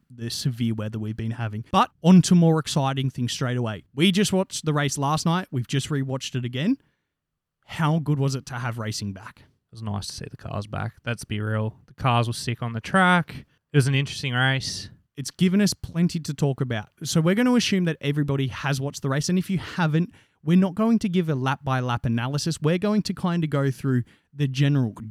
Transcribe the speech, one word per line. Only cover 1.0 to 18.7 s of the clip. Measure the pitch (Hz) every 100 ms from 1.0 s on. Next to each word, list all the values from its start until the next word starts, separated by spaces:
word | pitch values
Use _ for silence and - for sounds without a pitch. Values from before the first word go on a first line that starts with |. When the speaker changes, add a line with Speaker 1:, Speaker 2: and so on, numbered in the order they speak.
| 107 113
Speaker 1:
been | 113
having. | 113 113 107 -
But | 190 247 _
on | 165 185
to | - 180
more | 165 160
exciting | - 156 135 135 131
things | - 123
straight | - 127 123
away. | 113 104 -
We | 127 190
just | 185 202
watched | 190 190 - 160
the |
race | 147 143 147
last | 139 156 170
night. | 175 -
We've | 135 117
just | 139 -
rewatched | 143 135 131 - 127
it | 123
again. | 123 185 269 _ _ _ _ _ _ _ _ -
How | - 151 165
good | 139 147
was | 139 135
it | -
to | 120
have | 123 117
racing | 107 - 101
back? | 95 - -
Speaker 2:
It | - _ _
was | 117
nice | 110 104 -
to |
see | - -
the | -
cars | - 104 104
back. | 104 113 - 120
Let's | 117 -
be | 104
real. | 107 110 110 - -
The | -
cars | 135 117 117
were |
sick | 117 - 117
on | 120
the | 113
track. | - 190 180 180 - - - _ _
It | 147
was | 131
an | 135
interesting | 143 - 139
race. | 123 131 131 - - - - _ -
Speaker 1:
It's | -
given | - 180 196
us | 202
plenty | - - 165 175 170
to | 151
talk | 143 143 131
about. | 127 113 - -
So | 151 160
we're | 160 196
gonna | 254 247
assume | - 196 170
that | 151
everybody | 143 147 143 139 131
has | - 139